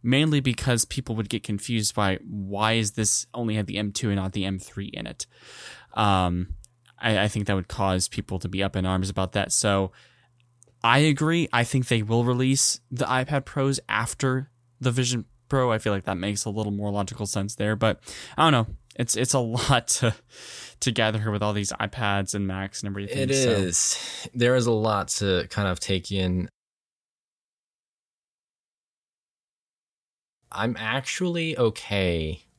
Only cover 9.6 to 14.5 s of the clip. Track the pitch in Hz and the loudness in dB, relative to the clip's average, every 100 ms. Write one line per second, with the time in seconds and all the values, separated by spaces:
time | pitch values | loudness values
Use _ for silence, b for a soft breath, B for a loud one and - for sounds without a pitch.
9.6 | 107 98 95 b b b b _ _ _ | 2 2 0 b b b b _ _ _
10.6 | _ _ 117 131 156 139 156 170 160 117 | _ _ 4 6 6 4 2 2 2 2
11.6 | 120 135 123 117 107 117 120 123 131 135 | 2 0 2 0 4 2 4 2 2 2
12.6 | - - _ 123 135 127 127 147 - 147 | 2 -2 _ -6 0 0 0 -2 -2 -2
13.6 | 139 135 - 104 113 - 135 131 139 | 0 0 -2 -2 -2 -2 0 0 -4